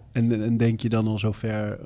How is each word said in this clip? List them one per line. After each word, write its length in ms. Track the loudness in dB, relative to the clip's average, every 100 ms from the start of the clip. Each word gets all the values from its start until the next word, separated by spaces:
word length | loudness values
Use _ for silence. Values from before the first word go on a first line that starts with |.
| -6
En, 200 | 0 2
en, 100 | 2
en 140 | 0 2
denk 240 | 2 2
je 80 | 0
dan 180 | 0 0
al 120 | 0
zover 600 | -2 -2 -4 -4 -4 -6